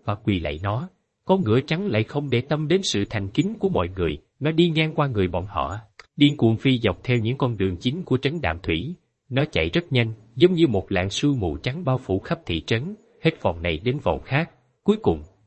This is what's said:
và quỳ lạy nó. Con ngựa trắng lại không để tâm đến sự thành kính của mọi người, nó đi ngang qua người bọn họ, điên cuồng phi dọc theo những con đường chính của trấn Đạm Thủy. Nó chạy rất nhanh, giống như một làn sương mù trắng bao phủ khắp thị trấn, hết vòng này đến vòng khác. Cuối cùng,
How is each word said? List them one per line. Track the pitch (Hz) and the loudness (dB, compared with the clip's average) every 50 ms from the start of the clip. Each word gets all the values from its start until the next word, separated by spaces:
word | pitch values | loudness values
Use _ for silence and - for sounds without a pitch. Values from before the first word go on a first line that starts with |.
| _ | _
và | - 104 | -6 -6
quỳ | - - 110 101 87 | -2 0 0 0 0
lạy | 82 76 73 80 | 0 -4 -6 -4
nó. | 95 101 104 123 170 185 - _ _ _ _ _ _ | -4 -2 -2 -2 -4 -8 -12 _ _ _ _ _ _
Con | - 190 196 160 | 0 2 2 4
ngựa | 107 107 131 | 4 2 2
trắng | 139 - 160 170 202 | 2 0 -2 -2 -2
lại | 208 113 107 | 0 0 0
không | 110 - - 147 147 139 | 0 0 -4 -4 -2 0
để | 123 117 | -2 -2
tâm | 120 - 156 151 156 147 | 0 -2 -2 -2 0 0
đến | 170 196 | 0 0
sự | 190 - - 101 101 - | 0 0 -2 -2 -2 -2
thành | - 107 98 98 | -4 -4 -6 -2
kính | - - - 202 226 - | 0 0 0 0 -2 -2
của | - 196 | -2 0
mọi | 170 110 87 87 95 | 0 0 -2 -2 -2
người, | 92 87 80 76 - - _ _ _ | -2 -2 -2 -2 -4 -10 _ _ _
nó | 131 151 | -4 0
đi | 160 160 175 175 | 4 4 4 4
ngang | 156 156 160 156 156 | 4 2 0 0 0
qua | 160 147 | 0 -2
người | 139 120 104 95 90 | 0 0 0 0 0
bọn | 90 87 90 | 0 -2 -4
họ, | 104 - 82 67 69 87 110 - - _ - - _ _ | -4 -4 -4 -4 -4 -6 -8 -12 -16 _ -20 -20 _ _
điên | - 143 147 147 | 4 4 4 4
cuồng | - 123 113 113 | 4 4 4 4
phi | 107 - 139 131 117 | 4 2 2 2 2
dọc | 117 101 85 - - | 2 0 0 -2 -2
theo | - 123 120 | 0 0 2
những | 104 113 131 131 | 2 0 0 0
con | 135 123 117 | -2 -2 0
đường | 98 95 95 92 | 0 0 0 -2
chính | 87 - 123 139 185 | -2 -2 -4 -4 -4
của | 180 - 135 127 | -2 -2 -2 0
trấn | - 135 160 175 | 0 -2 -4 -2
Đạm | 143 82 82 87 | -2 -2 -4 -2
Thủy. | - 101 85 78 98 147 180 - _ _ _ _ _ - | -2 -2 -2 -2 -2 -6 -10 -12 _ _ _ _ _ -4
Nó | 123 123 110 - | -2 -2 -2 0
chạy | - - 80 82 | 0 0 0 0
rất | - 170 - - | 0 -2 -2 0
nhanh, | 135 123 117 113 110 - - - _ | 0 0 0 0 -4 -10 -16 -14 _
giống | 127 160 180 185 | 4 4 6 6
như | 156 170 | 4 4
một | 147 110 95 - - | 4 4 0 -2 0
làn | 95 92 90 101 | 0 0 0 -2
sương | - - - 147 143 127 | -2 0 0 0 0 0
mù | 98 85 76 | 0 -2 -4
trắng | 78 - 123 131 175 180 | -4 -4 -6 -6 -4 -2
bao | 135 127 123 | -2 -2 -2
phủ | - - 95 98 | -2 -2 -2 -2
khắp | - - 170 160 - | -2 -4 -8 -6 -4
thị | - 87 80 78 | -4 -4 -4 -2
trấn, | - 113 113 135 185 208 - _ _ _ _ | -2 -2 -2 -2 -6 -10 -12 _ _ _ _
hết | - 165 165 - | 0 0 0 0
vòng | - 98 85 82 | 0 -2 -2 0
này | 82 87 82 78 | -2 -2 -2 0
đến | - 95 85 - | -2 -2 -2 0
vòng | - 92 78 67 - | 0 0 -2 -2 -2
khác. | - 127 143 170 - - _ _ _ _ _ | -2 -2 -2 -2 -4 -8 _ _ _ _ _
Cuối | _ - 208 220 | _ 0 0 2
cùng, | - 202 120 76 76 - _ _ _ | 2 0 0 0 -4 -12 _ _ _